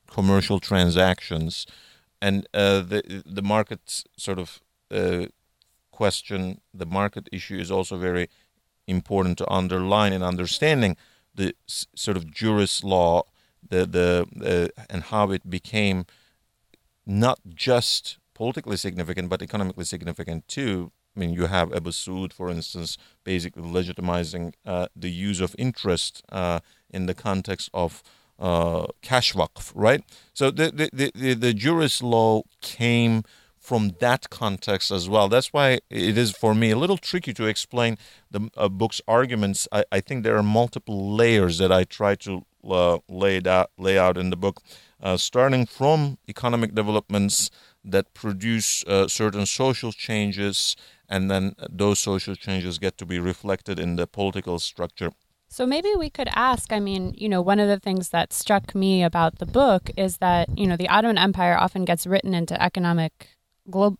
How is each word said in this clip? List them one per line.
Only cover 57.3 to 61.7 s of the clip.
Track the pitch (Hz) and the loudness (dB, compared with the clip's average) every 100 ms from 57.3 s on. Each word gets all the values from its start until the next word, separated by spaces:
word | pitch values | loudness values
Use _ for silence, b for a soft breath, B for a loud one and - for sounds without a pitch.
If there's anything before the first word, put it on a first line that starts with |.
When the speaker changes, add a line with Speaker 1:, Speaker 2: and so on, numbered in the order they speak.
| 185 | 0
Speaker 2:
one | 180 202 | 4 4
of | 202 | 4
the | 196 | 2
things | 196 185 175 | 0 -2 0
that | 170 175 | -2 -2
struck | - - 196 - 196 | -2 0 0 0 0
me | 190 190 | 2 4
about | 170 170 165 - | 4 4 2 0
the | 175 | -2
book | 247 277 185 - - | 4 6 4 2 -2
is | 190 170 | -2 0
that, | 180 175 170 - | 2 2 2 0
you | 196 | 0
know, | 170 | 0
the | 180 | 2
Ottoman | 208 233 196 | 4 4 4
Empire | 190 185 175 175 | 2 4 2 4
often | 185 | 2